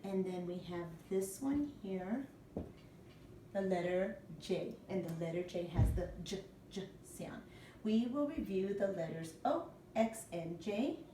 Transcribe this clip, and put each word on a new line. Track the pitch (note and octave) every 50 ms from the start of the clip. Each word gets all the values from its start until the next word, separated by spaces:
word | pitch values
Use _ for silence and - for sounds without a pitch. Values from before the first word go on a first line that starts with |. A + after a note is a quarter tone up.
| -
And | G3 F#3+ F#3+ F#3+
then | F#3 F#3 F3+ F3+
we | F3 F3 F3+ E3+ F3
have | F3 F3 E3+ E3 D#3+ - - -
this | F#3+ F#3+ F#3+ F#3+ - -
one | C4+ C#4 C#4+ D4 D4 D4 - -
here, | - F#3+ F#3+ F#3 F#3 F#3 A3 C4 C#4 - - - - - - - - - - - - - - - - - - - - - - - - - -
the | G3
letter | G3 F#3+ F#3 F3 E3+ F3 F3+ F#3 F#3+ G#3+ A3 - - - D#3+ -
J, | - - F#3 E3 - - - - - -
and | G3 F#3+ E3+
the | E3 E3 E3 E3+
letter | E3 E3 F3 F3+
J | F3+ - F#3 F3 F3 -
has | F3 - - -
the | - F3+ F3 - - F3
j, | - G3+ F#3+ - - - - - -
j | - G3 F#3+ - - - - - -
sound. | - E3+ D#3 - - - - - - - - - - -
We | G#3+ G#3+ A3+ A#3+ B3+
will | B3 D4 D4
review | C#4+ D#4+ - G#3 F#3+ G3 F#3+ F#3+ G3 G3 G3
the | G3+
letters | G3 F#3+ F3 E3 D#3+ D#3+ E3 E3 E3 - - -
O, | B3+ D4+ E4+ E4+ - - - - - -
X, | A3 A3+ A3+ - - - -
and | E3+ E3+ E3 E3 E3+ E3+
J. | - A3 G3+ G#3 B3 D#4 D#4+ D#4+ - -